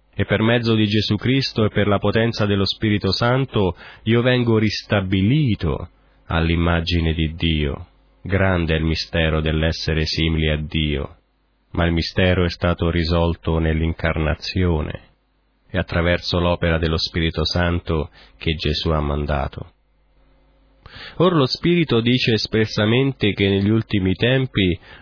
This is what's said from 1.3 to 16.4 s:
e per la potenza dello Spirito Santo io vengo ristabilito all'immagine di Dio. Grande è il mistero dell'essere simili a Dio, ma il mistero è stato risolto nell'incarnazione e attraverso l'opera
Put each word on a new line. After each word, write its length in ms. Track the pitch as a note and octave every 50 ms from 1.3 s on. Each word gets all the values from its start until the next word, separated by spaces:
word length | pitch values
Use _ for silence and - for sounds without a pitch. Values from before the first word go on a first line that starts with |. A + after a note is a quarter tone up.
| C3 C3+ C3 - - A#2 G#2+
e 60 | G2+
per 180 | - G#2 G2
la 100 | G2+ G2+
potenza 480 | G2 - G2+ G2+ A2+ A2+ A#2 A2 - G#2+
dello 200 | G2+ G2+ G2 F#2+
Spirito 480 | - - - A2 G#2+ G#2 F#2+ - F#2+ F2+
Santo 640 | - A#2+ A#2+ B2+ C3+ C3+ - - A2 F#2+ F2 - - - - - - -
io 180 | A2 A2+ A#2+
vengo 360 | A#2+ B2+ B2+ B2 A#2+ A#2 A2
ristabilito 1300 | A2 A2 G#2+ - - - - A2 G2+ F#2+ F#2 G2+ F#2+ F#2+ G#2+ C#3 D#3+ D3 A#2 G2 - F2 D#2 B1+ - - - _ _ _ _ _ _ _
all'immagine 880 | - E2 E2 E2 E2 E2+ E2+ E2+ E2+ E2+ E2+ E2 E2+ E2+ E2+ E2 E2 D#2
di 200 | E2 D#2+ D2+ E2
Dio. 520 | E2 E2 E2 D#2+ D2+ D2 C#2 - - F2 _ _ _ _ _ _ _
Grande 540 | - F#2+ F#2+ F#2 F#2+ F#2+ F2+ F2 E2 D#2 D#2+
è 20 |
il 60 | D#2 D#2+
mistero 560 | D#2+ D#2 - - - - E2+ D#2+ D#2+ D#2 D#2+
dell'essere 680 | D#2 D#2 D#2 D#2 D#2+ D#2+ D#2+ - - D#2+ D#2 D#2 D#2
simili 440 | - - D#2+ D#2+ D#2+ D#2+ D#2 D#2 D2+
a 80 | D2+
Dio, 580 | D2+ D2+ D2+ - D#2+ D#2 D2+ C#2+ C2+ - - - _ _ _ _ _ _ _ _ _ _ _
ma 140 | - E2+ E2+
il 80 | E2+ E2+
mistero 500 | E2 - - - G2+ F#2 F#2 F2+ F#2 F2
è 60 | E2+
stato 400 | - - - F2 E2+ - E2+ E2+
risolto 680 | E2 E2+ D#2+ E2 E2+ E2+ E2+ E2+ E2 - - E2+ E2 E2
nell'incarnazione 1400 | E2 D#2+ D#2+ D#2+ D#2+ E2 E2 - - D#2+ D#2 D#2+ D#2 D2+ D#2 - - - - F#2 F2+ F2 E2 D2+ D#2 E2 - - - _ _ _ _ _ _ _ _ _ _ _ _ -
e 80 | -
attraverso 600 | F2+ E2+ - - F2 E2+ F2 F2 E2+ - - F#2+
l'opera 400 | F2